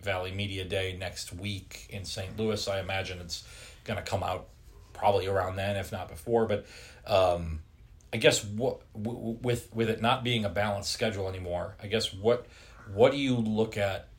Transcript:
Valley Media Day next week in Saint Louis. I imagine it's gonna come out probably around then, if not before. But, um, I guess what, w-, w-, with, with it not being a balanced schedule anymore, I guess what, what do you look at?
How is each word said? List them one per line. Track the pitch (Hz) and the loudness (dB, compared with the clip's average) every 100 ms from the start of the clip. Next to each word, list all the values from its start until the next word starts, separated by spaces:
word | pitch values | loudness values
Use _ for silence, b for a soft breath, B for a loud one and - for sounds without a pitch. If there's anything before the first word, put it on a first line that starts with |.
Valley | 98 92 92 | -4 -2 -2
Media | 98 101 95 | -4 -4 -4
Day | 87 98 95 90 | -2 -2 -2 -4
next | 90 - - | -8 -8 -10
week | 87 104 98 - - - | -8 -6 -8 -10 -16 -12
in | 101 90 | -10 -8
Saint | 107 92 107 | -8 -6 -2
Louis. | 110 104 101 | -2 0 -2
I | 98 | -2
imagine | 92 95 90 90 | -2 -4 -4 -8
it's | 85 - B B B B | -8 -10 B B B B
gonna | - 107 | -6 -6
come | - 95 | -2 -2
out | 92 92 - - - - - | -2 -4 -8 -20 -20 -20 -18
probably | - 101 98 92 | 2 4 6 2
around | 95 92 95 | 0 0 -2
then, | 101 98 | -2 -2
if | 95 | -4
not | 95 - | -8 -8
before. | - 120 117 107 | -10 2 4 4
But, | 101 B B B B - | 0 B B B B 2
um, | 98 92 87 82 78 - - - - - | 6 6 4 -2 -6 -10 -20 -20 -20 -8
I | 113 | 4
guess | 151 - | 4 4
what, | 104 107 127 - - | 0 -2 -2 -2 -10
w-, | 107 113 117 | -8 -6 -4
w-, | 110 113 | -6 -2
with, | 123 117 - | 0 0 -2
with | 113 110 | 0 0
it | 107 | 2
not | 117 127 | 2 2
being | 120 117 | 2 0
a | 101 | 0
balanced | 92 104 101 - | 0 0 0 -4
schedule | - 113 98 95 | -2 -2 0 -4
anymore, | 92 90 87 92 - | -4 -4 -4 -6 -10
I | 101 | -2
guess | 107 - | 0 0
what, | 95 110 123 - B B B 110 | 2 2 2 0 B B B -6
what | 98 131 | 6 6
do | 143 | 8
you | 135 120 | 2 2
look | 110 107 110 107 | 2 2 2 2
at? | 98 92 - | 0 -2 -8